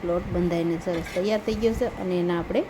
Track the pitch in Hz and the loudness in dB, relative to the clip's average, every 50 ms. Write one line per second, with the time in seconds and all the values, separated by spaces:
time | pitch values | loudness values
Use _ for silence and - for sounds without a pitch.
0 | - 175 170 175 - - - 175 180 175 170 170 165 170 165 165 - 185 175 165 | 0 0 0 0 0 0 0 2 2 2 2 2 2 0 0 0 -2 -2 -2 -2
1 | 170 - - 180 185 214 220 214 - 226 220 208 220 226 226 - 247 220 - - | -4 -2 -2 -2 0 2 0 0 0 -2 -2 2 2 2 2 2 -2 -2 -2 -4
2 | 185 185 180 175 175 175 175 170 165 - 185 247 381 | -2 0 0 2 2 2 0 0 -2 0 0 -2 -2